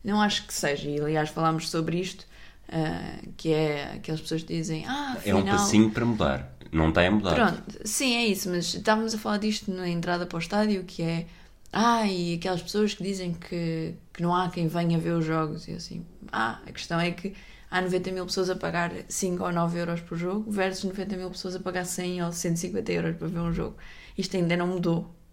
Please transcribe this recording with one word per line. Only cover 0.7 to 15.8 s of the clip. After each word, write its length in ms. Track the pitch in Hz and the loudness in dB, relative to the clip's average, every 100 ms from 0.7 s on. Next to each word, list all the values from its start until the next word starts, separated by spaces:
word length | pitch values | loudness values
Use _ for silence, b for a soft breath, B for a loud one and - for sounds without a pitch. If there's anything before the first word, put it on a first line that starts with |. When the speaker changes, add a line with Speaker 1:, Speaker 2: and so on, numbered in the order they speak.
| 143 143 | 0 -2
Speaker 1:
e 100 | 147 | -2
aliás 300 | 151 156 151 | 2 2 2
falámos 400 | - 160 160 - | 2 2 2 0
sobre 280 | 170 160 165 | 0 0 0
isto, 260 | 185 - - b b b - | -2 -8 -16 b b b -6
ah, 500 | 165 156 - - - - - | -2 -2 -2 -6 -10 -12 -6
que 160 | 160 | 2
é 420 | 156 156 147 143 | 4 4 0 -6
aquelas 260 | - - 156 | -8 -6 -6
pessoas 220 | - 160 | -2 -4
que 120 | 165 | -2
dizem, 300 | 170 160 156 - | -4 -2 -4 -4
"Ah, 280 | 262 277 - | -4 -4 -4
Speaker 2:
É 100 | - | 2
um 40 | 98 | 2
Speaker 1:
afinal" 160 | 196 - | 4 4
Speaker 2:
passinho 320 | 202 107 110 | 6 8 8
para 140 | 113 | 6
mudar, 520 | 117 107 73 65 65 - - | 0 2 2 2 -6 -14 -2
não 160 | 80 80 | 4 6
está 160 | 85 90 | 6 6
a 40 | |
mudar. 240 | 107 98 | 6 4
Speaker 1:
Pronto, 460 | 80 208 180 - - | 4 4 2 -8 -10
sim, 300 | 208 - 262 240 | -4 0 2 2
é 100 | 233 | 2
isso, 220 | 208 180 | 0 0
mas 240 | 175 170 | -2 -2
estávamos 400 | - 214 214 226 | -2 2 2 2
a 40 | 220 | -2
falar 200 | 214 208 | -2 0
disto 320 | 214 214 - | 0 -2 -4
na 180 | 185 180 | -4 -2
entrada 380 | 170 170 175 170 | -2 0 -2 -2
para 100 | 165 | -4
o 20 | |
estádio, 440 | 165 208 214 196 | 0 2 2 2
que 180 | 175 - | -2 -4
é, 240 | 165 165 165 B B B - | -2 -2 -4 B B B -4
"Ah, 340 | - 240 233 214 | 2 4 4 2
e 280 | 185 175 | 0 0
aquelas 280 | 170 185 180 | 0 0 -2
pessoas 320 | 175 208 214 | 0 2 2
que 80 | 202 | 0
dizem 320 | 196 190 180 | -4 -4 -4
que, 600 | 170 - 175 170 165 160 170 - | -6 -6 -4 -2 -2 -4 -8 -16
que 100 | - | -2
não 120 | 170 | 2
há 140 | 180 180 | 4 2
quem 180 | 175 165 | 0 0
venha 300 | 170 170 165 | 2 2 2
ver 140 | 170 | 2
os 120 | 170 | 0
jogos", 420 | 160 160 156 160 - | 2 0 0 -4 -8
e 40 | |
assim, 320 | 170 | -10